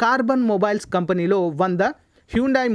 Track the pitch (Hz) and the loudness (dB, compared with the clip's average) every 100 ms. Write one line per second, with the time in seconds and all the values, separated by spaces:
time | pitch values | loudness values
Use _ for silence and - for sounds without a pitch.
0 | 226 262 240 262 233 202 208 208 - 185 | 0 0 0 0 2 2 0 -2 -2 -4
1 | 170 180 170 196 175 147 185 175 208 302 | -2 0 0 0 0 -2 -2 0 -2 -4
2 | _ _ - 220 262 262 254 | _ _ -6 -2 0 0 0